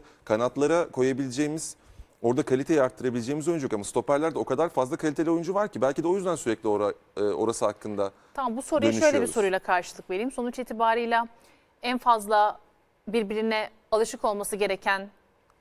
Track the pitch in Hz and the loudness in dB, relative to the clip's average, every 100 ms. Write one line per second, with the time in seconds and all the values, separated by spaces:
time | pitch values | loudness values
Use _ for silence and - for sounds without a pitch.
0 | - _ - 110 123 135 147 170 160 131 | -6 _ -2 0 0 0 2 2 0 0
1 | 131 131 131 120 147 160 - - _ - | 2 2 -4 -2 -2 -2 -8 -14 _ -20
2 | - _ 117 127 147 131 139 156 127 - | -20 _ 0 0 2 0 2 4 4 0
3 | 127 120 113 151 151 170 131 107 101 123 | -2 -2 -2 -2 0 -2 -2 -4 -2 -2
4 | 127 143 160 127 113 131 165 - 127 160 | 2 2 2 -2 -2 0 0 0 -2 -2
5 | 156 143 160 170 165 196 208 - 131 147 | -2 0 0 0 0 -2 -2 0 0 0
6 | 165 196 185 156 120 107 110 104 101 - | 0 0 -2 -2 -2 -2 0 0 0 -4
7 | _ - 104 85 110 113 107 107 107 101 | _ -4 -2 0 -2 0 -2 -2 -8 -4
8 | 98 - _ - 262 226 - 311 233 226 | -4 -6 _ -6 -4 -6 -2 0 2 4
9 | 311 277 240 233 196 185 - 180 180 - | 4 2 0 0 0 0 0 -2 -2 -12
10 | - 185 247 254 247 240 240 220 226 226 | -8 -6 -4 -6 -8 -8 -10 0 0 2
11 | 233 233 233 - _ _ _ _ 240 254 | 0 0 -2 -10 _ _ _ _ -4 0
12 | 254 226 202 208 208 - - _ _ _ | 2 2 4 4 4 0 -14 _ _ _
13 | - 226 202 214 226 220 214 - _ 220 | -2 -2 0 -2 0 0 -4 -10 _ 0
14 | 220 247 233 208 196 196 196 190 208 196 | 2 0 -2 -2 -4 -2 0 0 0 -2
15 | 202 - _ _ _ _ | -4 -16 _ _ _ _